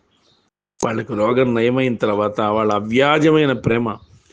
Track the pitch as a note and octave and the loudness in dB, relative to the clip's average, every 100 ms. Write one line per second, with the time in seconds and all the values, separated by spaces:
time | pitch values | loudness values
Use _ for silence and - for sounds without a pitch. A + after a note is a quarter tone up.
0 | _ _ _ _ _ _ _ - A#2+ A2+ | _ _ _ _ _ _ _ -6 -4 -4
1 | G#2+ G#2 G#2+ B2 B2+ A#2 A#2 B2+ C3 A2 | -6 -2 0 2 0 2 0 0 -2 -2
2 | G#2+ G#2 G#2 G#2 G#2+ G#2+ G#2+ G#2 G#2+ A#2+ | -2 0 -2 -2 -2 0 0 0 -2 2
3 | C#3+ D#3 D#3 D#3 D3 A#2+ A#2 A#2 A#2 - | 4 4 4 2 2 0 -2 -2 -2 -8
4 | - - _ | -14 -20 _